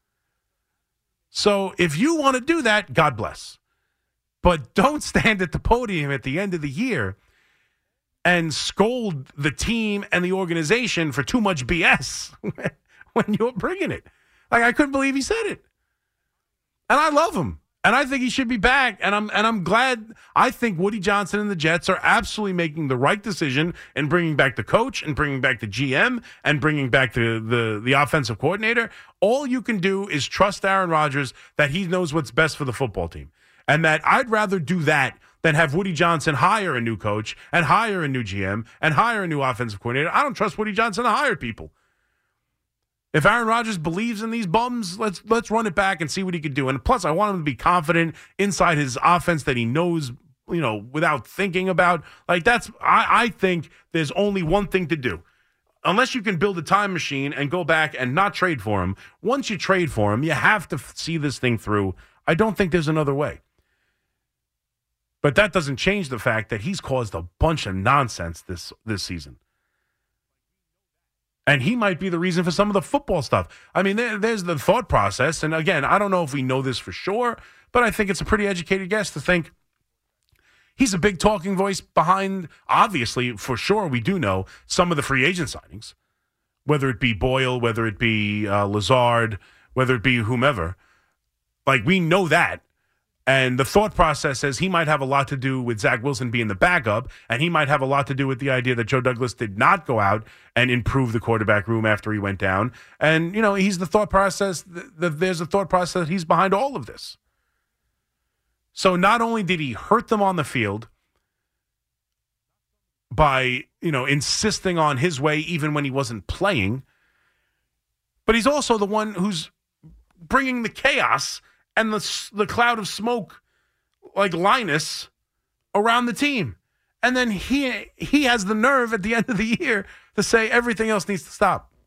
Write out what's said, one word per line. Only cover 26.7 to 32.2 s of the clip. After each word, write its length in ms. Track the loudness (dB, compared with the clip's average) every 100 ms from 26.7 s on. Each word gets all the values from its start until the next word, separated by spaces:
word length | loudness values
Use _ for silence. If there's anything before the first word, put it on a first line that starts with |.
| 0 2
back 240 | 2 2
the, 280 | 0 0 -2
the, 360 | -2 0 0 -2
the 120 | 0
offensive 440 | 2 2 0 -2 -2
coordinator. 520 | -2 -2 -2 -2 -4 -8 -20 _
All 280 | 2 2 0
you 140 | -4
can 160 | -2 -2
do 280 | 0 -2 -2
is 200 | -4 -4
trust 380 | 2 2 2
Aaron 260 | 0 2 2
Rodgers 440 | 2 2 0 -4 -8 -8 -2
that 140 | 0
he 160 | 0 -2
knows 280 | -2 -2
what's 160 | -2